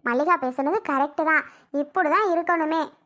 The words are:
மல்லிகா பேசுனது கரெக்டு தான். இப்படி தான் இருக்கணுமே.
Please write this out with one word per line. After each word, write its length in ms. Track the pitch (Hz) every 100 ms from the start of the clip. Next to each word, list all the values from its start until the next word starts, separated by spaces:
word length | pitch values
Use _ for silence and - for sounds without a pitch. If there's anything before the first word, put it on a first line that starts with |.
| 247
மல்லிகா 280 | 240 302 339
பேசுனது 380 | 254 254 277 427 -
கரெக்டு 340 | 277 285 285 320
தான். 160 | 311 - - _ 285
இப்படி 300 | 294 381 330
தான் 200 | 359 415
இருக்கணுமே. 480 | 339 349 339 311 320 294 _